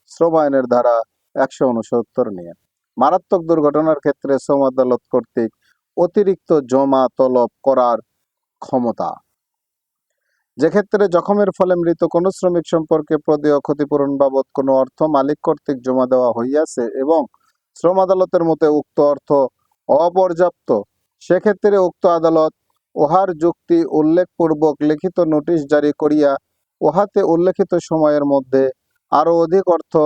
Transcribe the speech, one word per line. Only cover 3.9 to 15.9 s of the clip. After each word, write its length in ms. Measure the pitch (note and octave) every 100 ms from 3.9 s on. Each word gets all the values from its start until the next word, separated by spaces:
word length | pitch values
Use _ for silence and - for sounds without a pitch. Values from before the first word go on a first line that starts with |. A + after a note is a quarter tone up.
| D3+
ক্ষেত্রে 340 | D3+ - C#3 C3+
শ্রম 220 | - C#3+
আদালত 400 | C3+ C3 B2+ A#2+ -
কর্তৃক 420 | B2+ A#2 - A2+ - _ _ _ -
অতিরিক্ত 520 | F3 - G3 F#3 - D#3+ B2
জমা 380 | C3 C#3 C3+ B2+ -
তলব 340 | C3 B2+ A#2 -
করার 340 | - C3 B2 A#2 - _ _ _ _ _
ক্ষমতা। 480 | - C3 A#2+ G#2 E2+ - _ _ _ _ _ _ _ _ _ _ _ _ _ -
যে 100 | D#3+
ক্ষেত্রে 340 | F3+ G3 G#3 G3
জখমের 420 | E3+ E3 G#3 G3+
ফলে 220 | - F3+ F3+
মৃত 260 | E3+ E3 E3
কোনো 240 | E3+ F3+
শ্রমিক 340 | F#3 F#3 F3 D#3
সম্পর্কে 480 | E3 D#3 D#3+ D3+ D#3
প্রদেয় 400 | - D3+ D3 C#3+
ক্ষতিপূরণ 520 | - D3 C#3+ D3 C#3 C#3
বাবদ 280 | C#3 C3+ C3+
কোনো 180 | - C3+ C3+
অর্থ 240 | C3 - D#3
মালিক 280 | C#3+ C3+ D3
কর্তৃক 360 | - D#3 - C3+
জমা 220 | B2+